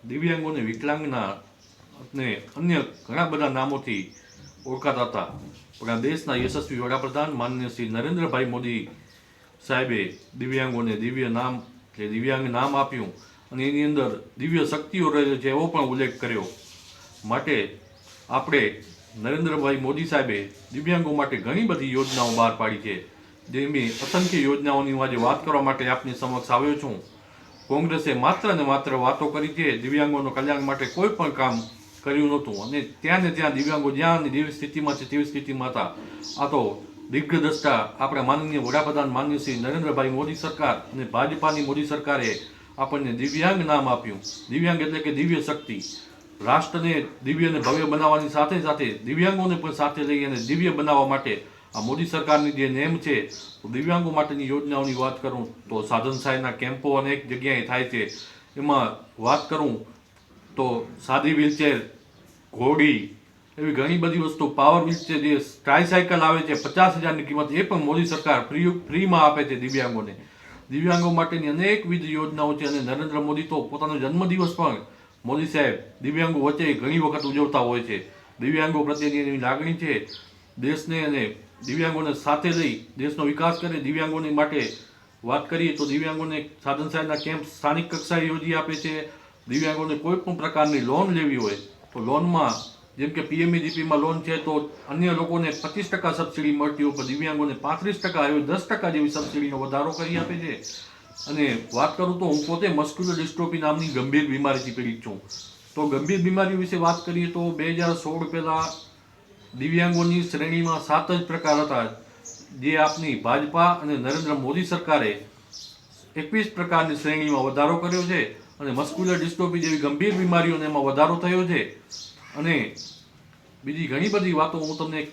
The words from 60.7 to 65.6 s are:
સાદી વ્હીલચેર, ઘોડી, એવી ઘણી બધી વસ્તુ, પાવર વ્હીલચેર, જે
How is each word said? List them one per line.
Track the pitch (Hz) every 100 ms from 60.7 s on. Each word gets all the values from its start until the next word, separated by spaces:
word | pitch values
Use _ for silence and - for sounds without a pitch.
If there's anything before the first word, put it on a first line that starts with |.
| 117 113 - -
સાદી | 135 147
વ્હીલચેર, | 151 151 147 147 120 - - - - - - _
ઘોડી, | 104 127 151 147 113 98 - - _ _ -
એવી | 151
ઘણી | 143 151 175
બધી | 165 165
વસ્તુ, | 160 - 143
પાવર | - 143 170
વ્હીલચેર, | 165 165 - 156
જે | 147 143 - -